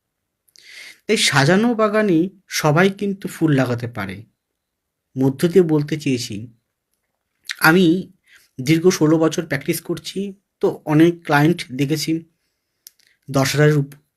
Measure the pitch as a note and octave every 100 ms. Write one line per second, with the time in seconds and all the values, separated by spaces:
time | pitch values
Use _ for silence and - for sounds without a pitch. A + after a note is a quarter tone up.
0 | _ _ _ _ _ _ - - - -
1 | - A3 - C#3 C3+ F#3 A#3+ A3 G#3+ G#3+
2 | G#3+ D#3+ F#3 - _ - D#3 D3+ G3 G3
3 | G3+ G3 - - D#3+ C3+ B2 A#2 A#2 A2
4 | G2 G2 - _ _ _ _ _ _ _
5 | _ C3 C3+ C3+ F3 F#3+ E3+ D3+ D3 D3+
6 | D3 B2 - G2+ A#2+ _ _ _ _ _
7 | _ _ _ _ - - D#3+ F3 F3 F3+
8 | F#3 _ _ _ _ - B2+ E3 F3+ F#3
9 | D#3 D#3+ D#3+ D#3+ E3 C#3 - E3+ - E3
10 | - F#3 G3+ F#3+ _ _ F#3 D3 - D3+
11 | E3+ E3+ - D3 D3+ E3+ - B2+ C#3 D#3
12 | - D#3+ E3 _ _ _ _ _ - _
13 | _ _ - C#3 C3+ C3+ D3+ D3+ C#3+ -
14 | _